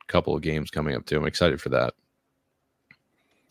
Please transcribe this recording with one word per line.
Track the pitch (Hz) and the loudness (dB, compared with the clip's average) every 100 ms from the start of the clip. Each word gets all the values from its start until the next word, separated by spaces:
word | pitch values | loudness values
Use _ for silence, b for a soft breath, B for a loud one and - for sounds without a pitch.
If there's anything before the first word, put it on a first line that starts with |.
| - | 0
couple | 87 73 | 2 2
of | 76 | -2
games | 80 78 73 | -2 -2 -4
coming | 78 76 62 | -4 -2 -4
up, | - | -2
too. | 76 | 0
I'm | 73 | 0
excited | - 87 69 | 2 2 2
for | 69 | 0
that. | 64 62 - _ _ _ _ _ _ _ _ _ _ _ _ _ _ _ | 0 0 -4 _ _ _ _ _ _ _ _ _ _ _ _ _ _ _